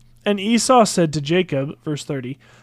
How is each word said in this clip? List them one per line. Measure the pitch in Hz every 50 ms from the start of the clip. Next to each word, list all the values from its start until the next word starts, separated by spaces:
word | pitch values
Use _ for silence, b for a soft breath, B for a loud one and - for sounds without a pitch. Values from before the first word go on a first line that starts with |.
| - _ _ _ _
And | 202 208 196
Esau | 190 220 233 220 - - 262 247 214
said | - - 185 170 156 147
to | 156
Jacob, | 143 139 165 185 180 - 143 135 135 151 - - _
verse | 160 151 139 -
thirty, | - 147 135 123 123 139 b b b b b